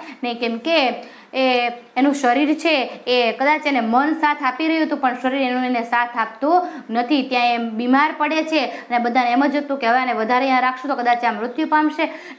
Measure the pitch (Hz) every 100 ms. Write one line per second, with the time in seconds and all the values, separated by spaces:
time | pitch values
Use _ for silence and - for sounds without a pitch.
0 | - 269 240 233 240 226 311 330 254 226
1 | - - - 262 262 247 240 240 - -
2 | 277 277 247 247 294 311 330 302 233 -
3 | - 247 233 220 269 302 302 269 220 240
4 | 294 320 302 294 269 262 320 320 311 285
5 | 262 254 254 277 254 247 254 247 233 240
6 | 240 240 226 - 285 359 349 311 - 226
7 | 240 294 262 247 240 233 233 220 247 269
8 | 311 320 294 311 311 311 240 - - 240
9 | 233 240 240 240 294 285 285 269 226 247
10 | 254 220 220 247 269 254 254 254 285 277
11 | 240 240 240 208 226 247 311 302 302 302
12 | 311 - -